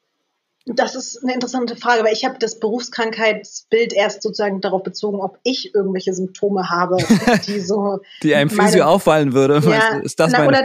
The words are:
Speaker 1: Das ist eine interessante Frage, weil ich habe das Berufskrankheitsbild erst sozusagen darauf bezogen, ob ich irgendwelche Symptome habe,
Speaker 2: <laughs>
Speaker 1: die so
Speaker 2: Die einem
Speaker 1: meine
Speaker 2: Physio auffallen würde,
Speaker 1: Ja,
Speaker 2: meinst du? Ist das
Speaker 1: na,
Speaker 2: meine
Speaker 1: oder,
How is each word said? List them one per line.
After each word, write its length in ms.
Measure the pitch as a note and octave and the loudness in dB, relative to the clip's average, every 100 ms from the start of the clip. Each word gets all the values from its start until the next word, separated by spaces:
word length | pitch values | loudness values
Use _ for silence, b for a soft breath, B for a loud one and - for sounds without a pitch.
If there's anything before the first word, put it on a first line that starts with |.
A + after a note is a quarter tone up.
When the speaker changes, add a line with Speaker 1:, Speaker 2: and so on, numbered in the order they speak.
| _ _ _ _ _ _ - | _ _ _ _ _ _ -6
Speaker 1:
Das 280 | A#3+ A#3 C4 | -4 -4 -6
ist 260 | - - | -12 -8
eine 120 | B3+ B3+ | -6 -4
interessante 400 | A#3+ B3+ A#3+ A#3 | -4 -4 -6 -4
Frage, 280 | A#3 A#3+ | 0 2
weil 100 | A3 | 2
ich 120 | G#3+ C4 | 0 -4
habe 140 | B3 | -4
das 200 | A3 - | -6 -4
Berufskrankheitsbild 1300 | G#3+ A#3+ - - A3 A3 A3 G3+ - - - A3+ A#3 | -4 -4 -8 -6 -6 -2 -2 -2 -8 -20 -2 0 0
erst 300 | G3+ G3+ G3+ | 0 -2 -2
sozusagen 380 | A3 F#3 G#3 G3 | -8 -4 -4 -4
darauf 200 | G3 F#3 | -2 -4
bezogen, 380 | F#3+ F#3 G#3 G3+ | -4 -8 -6 -6
ob 160 | F#3+ - | -8 -6
ich 320 | B3 C4 - G#3 | -6 -6 -4 -2
irgendwelche 360 | F#3+ F#3 F#3+ | -2 -2 -4
Symptome 600 | F3+ F#3 - G3+ G3 F3 | -4 -6 -4 -2 -2 -2
habe, 260 | F3 F3 F3+ | -2 0 0
Speaker 2:
<laughs> 480 | - G#3+ - G#3+ - | 2 2 4 0 0
Speaker 1:
die 120 | G3+ | -6
so 400 | F3+ G#3 G3+ F#3+ B B | -4 -2 -2 -4 B B
Speaker 2:
Die 100 | D3+ | 0
einem 160 | D3 D3 - | 2 2 2
Speaker 1:
meine 140 | G3+ | 4
Speaker 2:
Physio 140 | F3 D3 | 4 4
auffallen 480 | F#3+ E3+ D#3 C#3+ | 4 4 2 4
würde, 280 | B2+ C3+ D3 | 4 4 4
Speaker 1:
Ja, 60 | D3 | 4
Speaker 2:
meinst 240 | A3 A3 | 4 2
du? 40 | G#3+ | 0
Ist 200 | - - | -4 0
das 120 | D#3+ | 2
Speaker 1:
na, 80 | - | 4
Speaker 2:
meine 100 | C#4+ | 4
Speaker 1:
oder, 80 | C#4 | 4